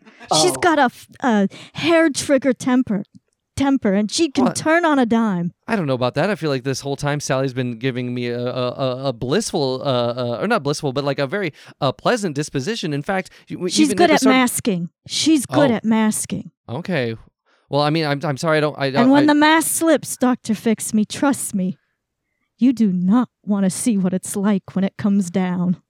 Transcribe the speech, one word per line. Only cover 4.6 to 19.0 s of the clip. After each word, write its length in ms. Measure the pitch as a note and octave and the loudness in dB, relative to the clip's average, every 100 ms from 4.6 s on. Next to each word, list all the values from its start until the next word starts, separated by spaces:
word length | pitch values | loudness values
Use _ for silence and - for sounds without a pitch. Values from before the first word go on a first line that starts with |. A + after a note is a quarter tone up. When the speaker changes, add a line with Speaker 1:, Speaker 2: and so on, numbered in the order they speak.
| D#4 E4 | 0 2
Speaker 1:
on 140 | E4+ C#4 | 4 2
a 80 | A#3+ | 2
dime. 460 | A3+ A3+ F3 E3+ - - | 2 2 0 -4 -6 -4
Speaker 3:
I 80 | G3 | -2
don't 100 | D3 | 0
know 80 | |
about 200 | B2+ B2 | 0 0
that. 160 | C#3 F#3 | 0 -2
I 40 | F#3+ | -2
feel 140 | D#3 | -2
like 120 | C3+ | -4
this 160 | B2+ C3 | -4 -6
whole 160 | C#3+ C#3 | -6 -6
time 220 | C#3+ D3 | -4 -4
Sally's 340 | - C3+ C3+ | -2 -2 -2
been 240 | B2 B2 A2+ | -2 -6 -4
giving 360 | C3 B2 B2 | -4 -4 -6
me 140 | B2 A#2+ | -4 -4
a, 100 | A#2+ | -4
a, 300 | B2 B2 B2 | -4 -4 -6
a, 340 | - C3+ B2+ C#3 | -4 -4 -4 -6
a 40 | |
blissful, 680 | A#2 B2 F3+ - F#3 C3+ C3 | -6 -2 -2 -2 -2 -2 -2
uh, 40 | C#3+ | -2
uh, 520 | B2 A#2+ B2 A#2+ A#2 | 0 -2 -2 -4 -4
or 60 | E3+ | -2
not 160 | A3+ | -2
blissful, 300 | C#3 D3 D3 | -2 -4 -4
but, 100 | C3 | -2
like, 140 | C#3 C#3 | -4 -2
a 80 | C#3 | -4
very, 260 | G3 F3+ - - - | -4 -6 -8 -20 -4
uh, 120 | C#3 | -4
pleasant 420 | - E3+ A#3+ G3 C#3 | -2 -2 -2 -2 -6
disposition. 560 | D3+ C#3+ C3 A3+ F3 | -6 -6 -6 -6 -4
In 100 | C#3+ | -6
fact, 280 | C#3+ F#3+ - - _ | -4 -6 -6 -18 _
you, 100 | E3 | -8
we 120 | F3+ | -4
Speaker 1:
She's 180 | F#3 D4+ | 2 2
Speaker 3:
even 80 | - | 4
Speaker 1:
good 80 | |
Speaker 3:
at 40 | F4 | 4
the 60 | |
Speaker 1:
at 60 | D4 | 4
Speaker 3:
start 140 | C4 C4 | 4 4
Speaker 1:
masking. 540 | B3+ - - F3+ E3+ - - | 2 -2 -2 -2 -4 -10 -10
She's 380 | - D4 D#4 - | -2 2 2 2
good 240 | - C#4 | 2 2
Speaker 3:
Oh. 40 | |
Speaker 1:
at 100 | G#3+ | 2
masking. 680 | A3 A3 G#3+ - - F#3+ - _ - | 0 2 2 0 -6 -8 -10 _ -10
Speaker 3:
Okay. 480 | A#2 - C3 A#2 A2+ - _ _ _ _ | -8 -4 -2 -2 -6 -12 _ _ _ _
Well, 120 | C#3+ | 0
I 80 | D3 | 2
mean, 140 | D#3+ | 0
I'm, 160 | D3+ C#3+ | 0 -2
I'm 140 | D#3+ C3 | -2 -2
sorry, 220 | E3+ D#3 | 0 2
I 20 | |
don't, 180 | D3 - | 0 -2
I 120 | C#3 | -2
don't, 120 | C3 | 2